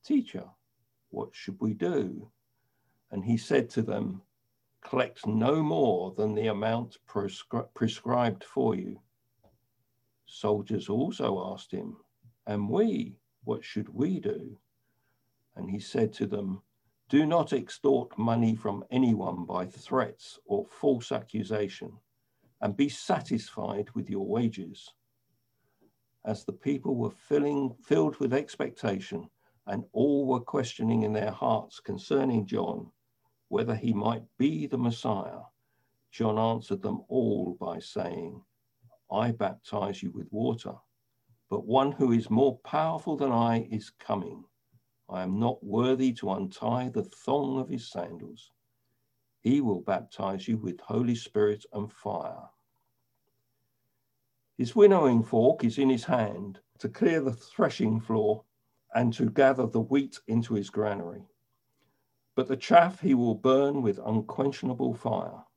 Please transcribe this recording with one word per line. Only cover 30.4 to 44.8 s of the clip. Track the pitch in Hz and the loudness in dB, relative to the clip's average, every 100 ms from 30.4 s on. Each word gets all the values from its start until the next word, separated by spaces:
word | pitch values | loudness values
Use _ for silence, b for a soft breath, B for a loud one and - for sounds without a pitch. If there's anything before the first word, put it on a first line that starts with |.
questioning | 120 147 120 - 113 113 | 0 -4 -4 -2 0 2
in | 107 | 2
their | 107 104 | 0 -2
hearts | 104 - 110 - - | -2 0 0 -2 -16
concerning | - 98 - 139 135 117 98 | -8 -8 0 0 2 0 0
John, | 107 90 90 - _ _ _ _ _ _ | -2 -2 -4 -10 _ _ _ _ _ _
whether | 110 113 110 | -2 0 -2
he | 117 | 0
might | 104 110 117 117 _ | 0 0 -2 -6 _
be | 135 160 147 | 0 0 -4
the | 135 | -2
Messiah, | 120 117 123 101 - - - _ _ _ _ _ _ | -2 -2 -2 -2 -4 -12 -18 _ _ _ _ _ _
John | - 113 107 | -2 0 2
answered | 113 117 117 98 | 2 0 -4 -6
them | 101 - - | -4 -6 -2
all | 127 113 104 90 | 0 0 0 -2
by | 90 92 87 | -6 -8 -8
saying, | - - 90 87 85 - _ _ _ _ _ _ _ | -10 -6 -6 -6 -10 -14 _ _ _ _ _ _ _
"I | 98 117 | -2 0
baptize | 117 101 95 - 104 98 98 | 0 -4 -4 -8 -4 -4 -4
you | 98 | -8
with | - - | -8 -8
water, | 104 123 117 - - _ _ _ _ _ _ _ | -4 -2 -2 -6 -14 _ _ _ _ _ _ _
but | 101 107 | -6 2
one | 131 135 | 4 4
who | - 131 | 2 4
is | 117 113 | 4 4
more | 113 139 120 | 4 4 2
powerful | - 147 160 160 165 147 | -4 -2 0 -2 -4 -2
than | 139 | 0
I | 117 117 117 | 2 4 2
is | 113 110 - | 0 -8 -8
coming. | _ - 104 90 - - _ _ _ | _ -6 -4 -4 -12 -20 _ _ _